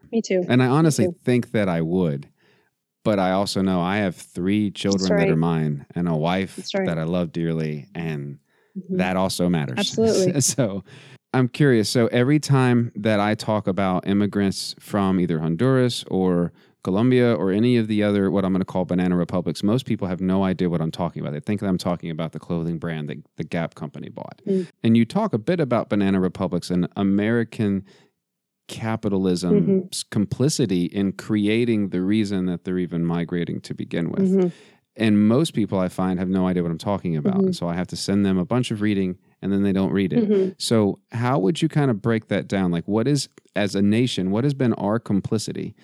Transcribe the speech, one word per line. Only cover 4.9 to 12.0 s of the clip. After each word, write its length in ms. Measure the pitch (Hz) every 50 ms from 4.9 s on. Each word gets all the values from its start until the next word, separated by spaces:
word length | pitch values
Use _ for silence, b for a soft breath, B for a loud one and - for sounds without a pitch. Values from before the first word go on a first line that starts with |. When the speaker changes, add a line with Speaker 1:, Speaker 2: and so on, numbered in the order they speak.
| 98 95 92 92
Speaker 1:
That's 120 | 87 87
Speaker 2:
that 60 | 82 80
are 20 | 82
Speaker 1:
right. 40 | 80
Speaker 2:
mine 480 | 80 82 82 80 76 76 73 71 - - -
and 140 | 85 87 87
a 80 | 85
wife 400 | 78 78 85 90 95 95 87 -
Speaker 1:
That's 180 | - - - -
right. 120 | 196 190 90
Speaker 2:
that 100 | 85 80
I 60 | 80
love 280 | 80 87 90 90 82
dearly. 560 | - 87 85 82 80 80 80 78 76 73 67 - -
And 440 | 85 82 82 78 73 71 71 71 - _ b b b b b b 196
Speaker 1:
Mm-hmm. 200 | - - 95 92
Speaker 2:
that 180 | 92 92 92 92
also 320 | 95 95 - - 90 90
matters. 300 | 87 80 73 65 64 -
Speaker 1:
Absolutely. 600 | 202 - - - 226 226 208 196 190 185 180 143
Speaker 2:
<laughs> 0 |
So 420 | - - - - 131 104 98 98 - B B B B B B B B _ -
I'm 140 | 131 127 120
curious. 420 | - - 151 143 127 113 - -
So 180 | - 127